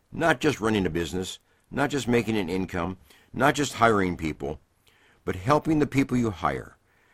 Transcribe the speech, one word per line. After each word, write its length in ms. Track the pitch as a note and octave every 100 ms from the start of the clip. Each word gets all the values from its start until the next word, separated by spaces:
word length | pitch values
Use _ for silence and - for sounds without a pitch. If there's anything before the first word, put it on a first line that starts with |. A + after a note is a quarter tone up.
| _
Not 280 | B2 E3 D3
just 200 | D3+ C#3
running 280 | A2 G#2+ F2+
a 20 |
business, 480 | E2 E2+ F#2 F#2 - _ _ _
not 220 | A#2+ C#3+
just 160 | C#3+ A2+
making 300 | A#2+ A2 A2
an 120 | E2+
income, 480 | F#2 F2+ F#2 F2 F#2 - - _
not 220 | G2+ C3+
just 200 | C#3+ C#3
hiring 440 | - A#2 G#2 F2+ E2
people, 420 | D#2 D2 C#2+ D2+ _ _ _ _ _ _
but 120 | - F#2
helping 420 | G2+ D3+ D3+ D3+
the 80 | C#3
people 320 | C3+ C3+ B2+
you 140 | A2+
hire 460 | F#2 D#2 C2+ A1 - _ _ _